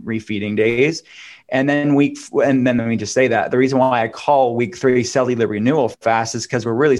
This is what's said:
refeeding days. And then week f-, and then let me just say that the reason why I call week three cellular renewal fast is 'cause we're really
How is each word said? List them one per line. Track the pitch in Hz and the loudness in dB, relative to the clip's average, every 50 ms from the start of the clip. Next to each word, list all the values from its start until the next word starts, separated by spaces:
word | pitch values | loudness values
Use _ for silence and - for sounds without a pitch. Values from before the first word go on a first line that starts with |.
| - | -8
refeeding | - 113 110 104 - 107 101 104 104 104 | -8 -6 -6 -6 -6 -6 -6 -6 -4 -2
days. | 104 110 113 117 120 135 151 165 - - - - - - - - - _ - | 0 0 0 2 2 0 0 -2 -4 -10 -16 -20 -20 -20 -20 -20 -20 _ -4
And | 127 131 135 143 | -2 -2 0 0
then | 143 147 147 151 143 | 0 0 0 2 2
week | 139 143 139 143 | 2 2 0 -2
f-, | - - - - - 120 135 | -6 -12 -6 -2 0 2 2
and | 139 131 123 127 | 2 2 2 0
then | 120 120 | 0 0
let | 117 117 | 0 -2
me | 117 | -2
just | 107 107 101 | -4 -4 -2
say | - 127 131 127 | 0 2 2 2
that | 113 107 - - | 2 0 0 0
the | - 123 | 2 2
reason | 131 131 135 131 | 2 2 2 2
why | 127 131 127 120 113 | 2 2 2 0 -2
I | 110 | -2
call | - - - - 147 139 135 120 117 | -6 -4 -2 2 2 2 2 2 0
week | 120 120 104 - - | -2 -2 -4 -4 -2
three | - 131 127 123 113 | 0 2 2 2 0
cellular | - - 135 127 123 123 113 113 104 | 0 0 0 0 0 0 0 -2 -2
renewal | 107 104 110 123 147 156 127 110 - - | -2 -2 0 0 2 2 0 -2 -4 -4
fast | - 113 113 113 113 113 - | -2 0 0 0 0 -2 -6
is | 117 110 | -8 -6
'cause | - - 123 104 | -4 -4 -4 -2
we're | 120 113 | -2 0
really | 120 147 156 135 | 2 2 2 2